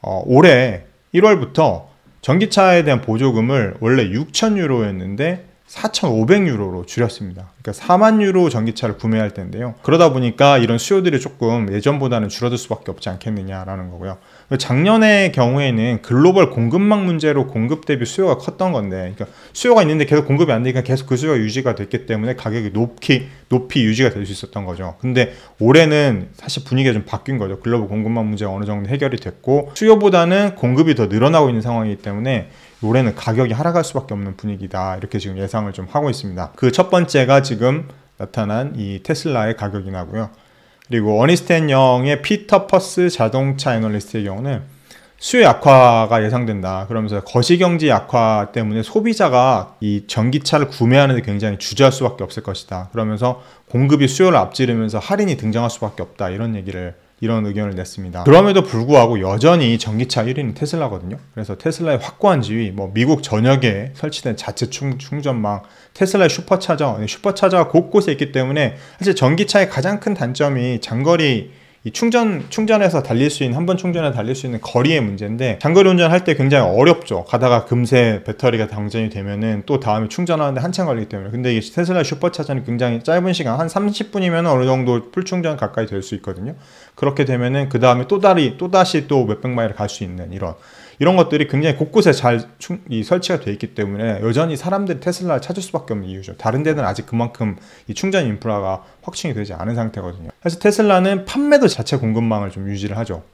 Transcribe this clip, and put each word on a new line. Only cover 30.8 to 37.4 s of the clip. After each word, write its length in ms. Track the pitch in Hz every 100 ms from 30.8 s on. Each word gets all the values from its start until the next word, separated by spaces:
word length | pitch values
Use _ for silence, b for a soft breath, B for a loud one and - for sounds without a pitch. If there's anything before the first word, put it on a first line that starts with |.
| 160 143
더 100 | 104
늘어나고 440 | 104 131 165 143
있는 120 | 117
상황이기 400 | 117 117 110 101
때문에 480 | - 101 123 123 90 B B B
올해는 320 | 107 120 123
가격이 380 | 104 - 113 127
하락할 320 | 117 165 175
수밖에 300 | 160 135 -
없는 240 | 101 98 95
분위기다, 580 | 107 98 98 95 95 95
이렇게 240 | 95 107
지금 180 | 98 95
예상을 320 | 98 113 104
좀 120 | 95 92
하고 180 | 147 147
있습니다. 440 | 135 101 90 87 -
그 160 | 127
첫 180 | 123 185
번째가 520 | 180 170 147 127 139